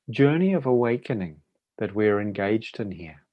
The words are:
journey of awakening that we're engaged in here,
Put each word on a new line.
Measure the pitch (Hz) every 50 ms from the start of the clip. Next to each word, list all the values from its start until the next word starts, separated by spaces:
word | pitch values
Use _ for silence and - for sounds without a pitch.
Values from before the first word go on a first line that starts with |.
| _ -
journey | 120 104 139 139 147 165 185 190 196
of | 175 135 131
awakening | 127 120 120 117 117 127 - - 135 107 92 85 76 76 _ _ _ _ _ _ _ -
that | 113 98 98
we're | 107 107 107 104 101
engaged | 104 104 101 101 98 98 110 110 113 - - -
in | 113 101
here, | 90 82 87 78 76 71 _ _